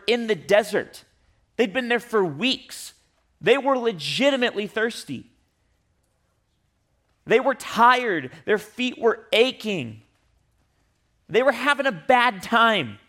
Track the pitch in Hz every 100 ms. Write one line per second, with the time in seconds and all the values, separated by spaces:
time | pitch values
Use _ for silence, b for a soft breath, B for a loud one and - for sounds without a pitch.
0 | - 240 226 190 135 202 226 190 - -
1 | _ _ _ _ _ - 202 214 240 233
2 | - 220 180 139 247 247 - - - -
3 | _ _ _ _ 190 269 262 262 233 180
4 | 143 147 277 269 240 196 208 220 226 -
5 | - 117 - _ _ _ _ _ _ _
6 | _ _ _ _ _ _ _ _ _ _
7 | _ _ - 226 294 254 - 185 233 254
8 | 240 170 127 B - 208 - - 254 -
9 | 233 - - 208 254 - 214 185 117 110
10 | _ _ _ _ _ _ _ _ _ _
11 | _ _ _ 170 262 233 269 277 277 180
12 | - 254 240 196 - 233 226 208 123 101